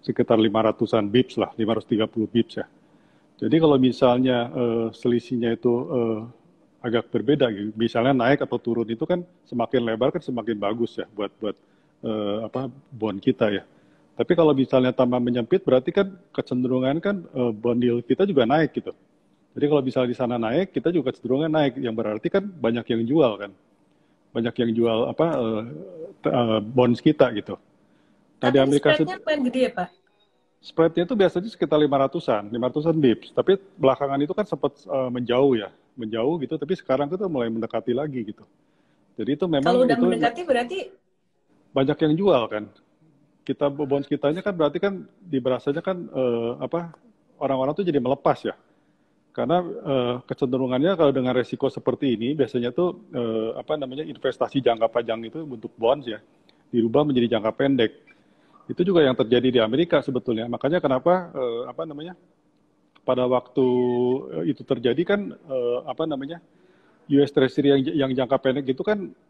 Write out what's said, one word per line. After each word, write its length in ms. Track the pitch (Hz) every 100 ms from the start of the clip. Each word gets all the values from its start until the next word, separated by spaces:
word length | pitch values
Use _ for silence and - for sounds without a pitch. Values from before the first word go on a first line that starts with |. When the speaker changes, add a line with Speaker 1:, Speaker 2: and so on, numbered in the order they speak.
Speaker 1:
sekitar 320 | - 117 123
lima 320 | 117 110 107 110
ratusan 400 | - 113 117 101
bips 320 | 117 127 -
lah, 160 | 98
lima 240 | - 107 110
ratus 80 | -
tiga 240 | 107 107
puluh 160 | 117 107
bips 320 | 117 - -
ya. 80 | - _ _ _ _ _ _ _
Jadi 240 | 110 160
kalau 160 | 160 139
misalnya, 720 | 127 117 127 123 131 123 120
eh, 380 | 151 120 113 113 -
selisihnya 560 | 127 120 - 123 117
itu, 160 | 117 123 120 151
eh, 260 | 135 113 107 117 - _ _ _ _
agak 240 | 123 113 -
berbeda 320 | 117 107 147 127
gitu, 160 | 101 104 110
misalnya 320 | 117 120 123 135
naik 240 | 120 147
atau 160 | 131 123
turun 320 | - 113 110
itu 160 | 117 156
kan 160 | 180 175 _ _
semakin 400 | 123 113 127 117
lebar 240 | 110 131
kan 80 | 170
semakin 400 | - 123 107 107
bagus 400 | 101 117 117 -
ya 80 | -
buat, 160 | 104 101 _
buat, 160 | 107 - _ _ _ _
eh, 360 | 120 107 104 104 110
apa, 160 | 127 135 135 _
bond 320 | 117 110 98
kita 240 | - 120 110
ya. 80 | 98 - _ _ _ _ -
Tapi 140 | 117
kalau 240 | 170 156 135
misalnya 320 | 127 131 127
tambah 320 | - 123 123
menyempit 400 | 120 123 113 185
berarti 320 | - 127 131
kan 240 | 185 196 190 _
kecenderungan 640 | - - 127 127 127 131 151
kan, 240 | 196 202 165
eh, 220 | 135 120
bond 240 | 107 117 120
yield 240 | 120 120
kita 240 | - 135 196
juga 160 | 143
naik 320 | 117 151 151
gitu. 160 | - - - _ _ _ _ _
Jadi 160 | - 143
kalau 160 | 147
misalnya 240 | 131 131 123
di 80 | 120
sana 200 | 123 120
naik, 320 | 113 135 190
kita 160 | - 156
juga 240 | 175 131
kecenderungan 400 | - 117 131 160
naik. 240 | 156 147 139
Yang 180 | 123 113
berarti 280 | 107 107 170
kan 80 | 196
banyak 480 | 202 175 117 117 -
yang 140 | 117
jual 280 | 113 156 131 101
kan. 160 | 101 95 _ _ _ _ _ _ _
Banyak 220 | 117 117 -
yang 60 | 117
jual 260 | 113 113 113 120
apa, 140 | 123 165 147
eh, 180 | 113 110 120 151 185 165 160 -
t-, 80 | -
eh, 280 | 131 117 110 107
bonds 320 | 127 123 120
kita 240 | 151 147 127 107
gitu. 240 | - 95 _ _ _ _ _ _ _ _
Nah, 80 | 127
di 80 | 135
Speaker 2:
Tapi 80 |
Speaker 1:
Amerika 240 | 135 139 - 302
Speaker 2:
spreadnya 160 | 160
Speaker 1:
Serikat 160 | - -
Speaker 2:
lumayan 140 | 302 247
gede 80 | 254
ya, 100 | 254 -
Pak? 120 | 180 _ _ _ _ _ _ _
Speaker 1:
Spreadnya 380 | - - 165 165
itu 100 | 175 233
biasanya 280 | 185 175 220
sekitar 240 | - 156 151
lima 200 | 147 139
ratusan, 480 | 135 175 156 110 101
lima 240 | 117 123
ratusan 240 | 151 156 160
bips. 320 | 135 107 - -
Tapi 240 | 123 196 - -
belakangan 480 | 135 131 139 139
itu 80 | 151
kan 140 | 185 202
sempat, 240 | 147 143 _ -
eh, 220 | 139 127
menjauh 400 | 123 120 120 139
ya, 160 | 117 98 _ _ -
menjauh 400 | 113 113 123 170
gitu. 160 | 127 156
Tapi 160 | 147
sekarang 400 | 185 - 131 143
itu 80 | 185 196
mulai 240 | 143 117
mendekati 400 | 113 113 117 -
lagi 400 | 123 151 127 107
gitu. 160 | 104 - _ _ _ _ _ _ -
Jadi 160 | - 147
itu 80 |
memang 240 | 180 151 147
Speaker 2:
Kalau 160 | 247
udah 120 | 254 240
Speaker 1:
itu 60 | 240
Speaker 2:
mendekati 320 | - - - 339
berarti 300 | 240 247 381 277 - _ _ _ _ _ _ _ 135
Speaker 1:
banyak 220 | 135 147 156
yang 60 | 156
jual 260 | 196 139 110
kan. 160 | 107 104 _ _ _ _ _ _ _
Kita 240 | - 135 143
bonds 400 | 139 143 139 139
kitanya 320 | 147 143 160
kan 160 | 208 180
berarti 240 | 147 180
kan 240 | 202 190 - _
diberasanya 640 | 175 135 123 123 - 147
kan, 240 | 190 185 170
eh, 440 | 135 127 117 117 135
apa, 400 | 131 170 170 151 _ _ _ _
orang-orang 400 | 139 135 131 156
tuh 80 |
jadi 160 | 180 143
melepas 400 | 123 135 170 135 110
ya. 80 | - _ _ _ _ _ _ _
Karena, 320 | - 120 175
eh, 520 | 175 - 185 135 123 123 -
kecenderungannya 640 | 143 131 127 131 127 160
kalau 160 | 185 151
dengan 240 | 135 127
resiko 400 | 127 120 120 135
seperti 480 | - - 127 139 110
ini 160 | 120 151
biasanya 320 | 123 127 120
tuh, 320 | 127 175 - - 135
eh, 400 | 117 113 113 123
apa 240 | 123 151
namanya, 240 | 131 135
investasi 560 | 160 - 139 - 120 139
jangka 320 | 123 117 113
panjang 320 | 120 117 113
itu 160 | 113 151 160
untuk 240 | 117 113 -
bonds 240 | 117 143
ya, 160 | 123 107 _ _ _ _ _
dirubah 320 | 120 113 127 151
menjadi 320 | 127 117 113
jangka 120 | 110 -
pendek. 400 | 139 135 107 - _ _ _ _ _ _ -
Itu 160 | -
juga 160 | 180 175
yang 160 | 143 127
terjadi 320 | 113 120 127
di 120 | 123
Amerika 400 | 110 131 170 151
sebetulnya. 400 | - 127 117 110 117
Makanya 320 | 117 135 175
kenapa, 480 | 143 131 170 180 170
eh, 300 | 143 123 117
apa 180 | 127 123 160
namanya, 240 | 143 165 175 _ _ _ _ _ _ _ _ -
pada 160 | 123
waktu, 420 | 127 127 - - 127 123 123 123 123 127 - 160
eh, 160 | 170
itu 160 | 131 127
terjadi 320 | 120 120 127
kan, 200 | 175 202 190
eh, 460 | - 160 131 120 123 151
apa 160 | 127
namanya, 320 | 160 139 139 170 _ _ _ _ _ _ -
U 80 | 139
S 80 | 143
Treasury 400 | - 131 - 143
yang, 80 | 139 135 165
yang 60 | 135
jangka 240 | 127 127 135
pendek 320 | 135 131 131
itu 160 | -
kan 320 | 190 208 185 -